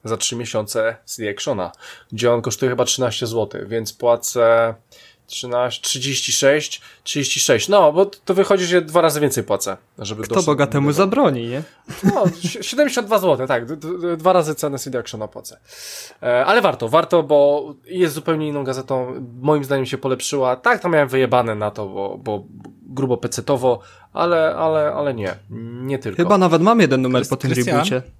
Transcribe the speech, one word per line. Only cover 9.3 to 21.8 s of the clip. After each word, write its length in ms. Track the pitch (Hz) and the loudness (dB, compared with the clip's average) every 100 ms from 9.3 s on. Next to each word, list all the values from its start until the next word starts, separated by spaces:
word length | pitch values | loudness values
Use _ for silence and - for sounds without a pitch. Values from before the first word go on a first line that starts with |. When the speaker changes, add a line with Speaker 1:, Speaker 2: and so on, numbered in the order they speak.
| 175 | 0
Speaker 1:
płacę, 340 | - 101 - 95 _ - | -2 -2 -2 -8 _ -16
żeby 260 | 101 107 | -12 -10
Speaker 2:
Kto 120 | 101 113 | -2 0
Speaker 1:
doszło 180 | 156 | 0
Speaker 2:
bogatemu 340 | 143 143 139 143 | 2 2 2 0
Speaker 1:
do 60 | |
tego. 100 | 147 | 2
Speaker 2:
zabroni, 440 | 190 240 240 127 117 | 2 4 2 2 -4
nie? 160 | 127 156 _ - - | -8 -10 _ -18 -2
Speaker 1:
No, 200 | 190 381 185 | 0 2 0
si-, 360 | - 175 226 | 0 -8 -8
siedemdziesiąt 440 | 202 240 294 - 208 | -8 0 0 0 0
dwa 120 | 214 | 0
złote, 280 | 185 135 131 | 2 0 0
tak, 180 | 120 117 | -2 -2
d-, 120 | 151 | -10
d-, 400 | 156 180 170 170 | -8 -6 -4 0
dwa 160 | 165 | 4
razy 220 | 185 156 147 | 4 2 -2
cenę 240 | 151 135 | -4 -4
C 100 | 139 | -6
D 100 | 123 | -6
Actiona 280 | 113 110 107 | -6 -10 -10
płacę. 320 | 110 - - _ - - - - - | -12 -18 -20 _ -20 -16 -16 -18 -6
E, 220 | 123 123 139 | 0 2 4
ale 160 | 220 | 4
warto, 280 | 196 131 117 | 2 0 2
warto, 340 | 151 - 175 | 2 4 2
bo 420 | 143 147 143 147 147 143 - | 4 6 6 4 -4 -14 -10
jest 280 | 180 175 143 | 0 0 0
zupełnie 320 | 147 156 151 | -2 -2 -2
inną 160 | 147 | -4
gazetą, 640 | 135 131 131 131 127 127 123 120 | -4 -6 -4 -4 -4 -8 -12 -4
moim 220 | 135 151 | 2 2
zdaniem 220 | 135 139 127 | 2 -2 -2
się 120 | 131 | -4
polepszyła. 580 | 135 127 - 143 127 127 | -2 -2 -2 0 0 2
Tak, 240 | 233 233 | 2 2
to 80 | 175 | 2
miałem 180 | 160 139 | 2 2
wyjebane 480 | 131 127 127 113 107 | 2 2 2 2 -2
na 160 | 104 | -4
to, 160 | 101 | -4